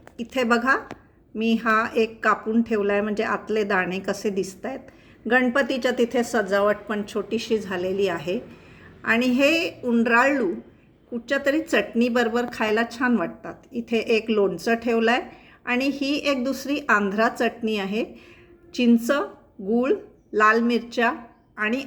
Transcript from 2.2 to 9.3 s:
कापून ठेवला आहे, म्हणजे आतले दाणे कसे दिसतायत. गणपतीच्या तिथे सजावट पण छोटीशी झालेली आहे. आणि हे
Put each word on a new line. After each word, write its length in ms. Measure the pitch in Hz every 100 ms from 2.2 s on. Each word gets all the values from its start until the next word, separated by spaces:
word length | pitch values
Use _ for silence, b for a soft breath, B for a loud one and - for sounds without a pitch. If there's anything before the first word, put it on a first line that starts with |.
कापून 380 | 226 208 220 226
ठेवला 300 | 226 214 202
आहे, 100 | 202
म्हणजे 220 | 208 208
आतले 400 | 226 208 - 214
दाणे 340 | 202 196 180 185
कसे 320 | 190 190 220
दिसतायत. 500 | 196 185 - 226 269 - B B B -
गणपतीच्या 600 | 247 254 254 262 269 247 240
तिथे 240 | 233 240
सजावट 540 | 233 233 196 202 208 208
पण 260 | - 208 202
छोटीशी 440 | 214 196 226 - 220
झालेली 500 | 190 185 185 196 196
आहे. 540 | 170 156 208 - B B B B B
आणि 220 | - 226
हे 460 | 254